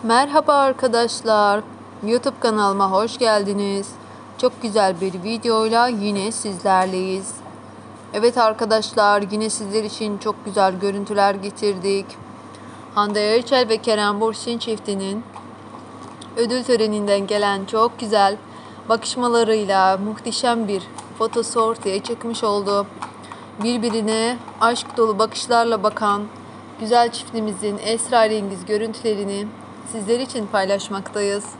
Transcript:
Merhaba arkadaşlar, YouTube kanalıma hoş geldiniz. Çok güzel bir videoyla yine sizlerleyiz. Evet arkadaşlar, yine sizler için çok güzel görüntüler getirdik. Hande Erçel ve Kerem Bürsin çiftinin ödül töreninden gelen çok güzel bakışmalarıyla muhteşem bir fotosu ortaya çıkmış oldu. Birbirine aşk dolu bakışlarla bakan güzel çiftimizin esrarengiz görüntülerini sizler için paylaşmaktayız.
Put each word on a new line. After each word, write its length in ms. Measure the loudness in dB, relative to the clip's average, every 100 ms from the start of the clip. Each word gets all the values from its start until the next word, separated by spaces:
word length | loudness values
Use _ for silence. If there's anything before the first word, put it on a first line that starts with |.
Merhaba 500 | 4 4 6 4 4
arkadaşlar, 1080 | 4 4 2 2 2 2 -2 2 4 6 2 -2 -16 -18 -8 0
YouTube 320 | 0 0 0
kanalıma 520 | 0 2 2 2 2
hoş 260 | 2 0 0
geldiniz. 720 | 2 4 2 -2 -2 -2 -6 -12 -18 -18 -18 -2
Çok 240 | -2 0
güzel 400 | -2 2 2 2
bir 220 | -4 -4
videoyla 640 | -6 -4 0 2 4 4 4
yine 440 | 2 -2 -2 -4
sizlerleyiz. 1000 | -4 -6 -4 2 4 2 0 -2 -4 -6 -14 -16 -18 -18 -20 -18 -18 -8
Evet 240 | 2 2 6
arkadaşlar, 840 | 4 4 2 2 2 4 6 6 2
yine 180 | -2 -2
sizler 340 | -4 -2 -2
için 340 | -2 -4 -4 -4
çok 280 | -4 -4 -2
güzel 340 | 2 4 2
görüntüler 560 | -2 -2 -2 2 2 2
getirdik. 680 | -6 -2 -2 0 0 -2 -2 -14 -16 -18 -18 -18 -18 -18 -6 0
Hande 400 | 0 2 4 2
Erçel 340 | 4 2 4
ve 80 | 0
Kerem 440 | 2 2 2 2
Bürsin 360 | 0 -2 -6 -6
çiftinin 680 | -4 -6 -4 -4 -4 -6 -8 -16 -16 -18 -18 -18 -16 -18 -18 -16 -10 -2
ödül 260 | 0 0
töreninden 640 | 2 2 4 0 2 0 2
gelen 380 | 2 2 0 -2
çok 340 | 2 2 2
güzel 380 | 0 4 4 2 -10 -18 -18 -16 -2
bakışmalarıyla 1080 | 0 0 -2 2 4 4 2 2 4 4 4
muhteşem 680 | -2 -6 -6 -2 0 0 0
bir 160 | -4 -6 -16 -16 -4
fotosu 440 | -2 0 -2 2
ortaya 420 | 2 0 -2 -4
çıkmış 400 | -4 -6 -6 -2
oldu. 420 | 0 0 2 0 -2 -8 -14 -14 -18 -18 -16 -4
Birbirine 720 | -2 0 0 0 0 0 0 -2 -10 0
aşk 360 | 2 2 -4 0
dolu 220 | 2 4
bakışlarla 640 | 0 0 2 2 4 2
bakan 380 | 0 0 0 0 -4 -12 -18 -18 -18 -10
güzel 320 | 2 4 4
çiftimizin 680 | 0 -8 -4 -4 -4 -4 -4
esrarengiz 840 | -2 -4 2 4 4 2 -2 -8 -4
görüntülerini 840 | -2 -2 -4 -2 -2 -2 -4 -6 -10 -18 -16 -10
sizler 260 | -8 -2 -2
için 280 | 0 -4 -2
paylaşmaktayız. 960 | 0 2 0 -2 -8 -6 -4 -2 -2 -6 -16